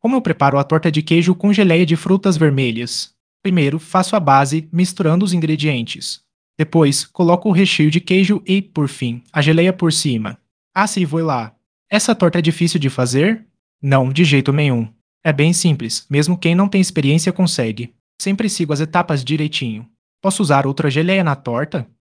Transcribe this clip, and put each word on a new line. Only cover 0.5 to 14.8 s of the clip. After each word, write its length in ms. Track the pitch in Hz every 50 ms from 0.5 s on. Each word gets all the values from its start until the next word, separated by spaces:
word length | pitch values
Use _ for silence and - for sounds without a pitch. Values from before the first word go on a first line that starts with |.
| 139 139
a 60 | 139
torta 260 | - 160 160 156 175
de 100 | 151 156
queijo 320 | 156 - 160 165 170 180 180
com 180 | 180 - 202
geleia 340 | 208 190 208 185 165 165 180
de 100 | 151 165
frutas 420 | 156 - - 185 196 196 196 180 151
vermelhas? 760 | 160 151 139 135 135 120 113 113 120 120 - - - - _ _ _ _ _ _
Primeiro, 380 | _ 202 180 180 147 139 147 160
faço 360 | - - - 185 185 180 -
a 40 | 214
base, 480 | 170 143 135 135 143 131 143 160 156 160
misturando 520 | - 170 185 180 - - 190 156 160 175 202
os 100 | 196 175
ingredientes. 880 | 175 160 156 156 147 147 156 143 123 117 113 - - - - - - _ _ _ _ _ _ _ _
Depois, 480 | 156 156 - 165 156 143 143 - -
coloco 420 | - _ - 180 170 175 175 175 220
o 60 | 190
recheio 360 | 170 196 180 - - 156 151
de 120 | 151 170
queijo 400 | - - 180 190 196 185 208 202 -
e, 160 | - 185 196
por 280 | 196 - _ 160 147 135
fim, 340 | - - 131 120 117 120 - _
a 100 | - 156
geleia 300 | 143 151 160 165 170 185
por 220 | 180 180 180 165 156
cima. 440 | - - 151 127 113 107 104 104 - _ _ _ _ _ _ _
Ah, 100 | 185 202
sim, 200 | 208 - 202 180
vou 180 | 147 147 165 165
lá. 320 | 160 143 123 113 110 _ _ _ _ _ _ _ _
Essa 240 | 202 214 - - 226
torta 260 | - 185 170 156 175
é 20 |
difícil 380 | 165 165 160 - 170 165 - 175
de 100 | 143 135
fazer? 560 | - - 127 120 123 135 151 196 226 220 - _ _ _ _ _ _ _
Não, 300 | - 139 139 135 127 127
de 140 | 135 147 180
jeito 260 | 156 139 139 127 143
nenhum. 360 | 139 147 151 143 127 117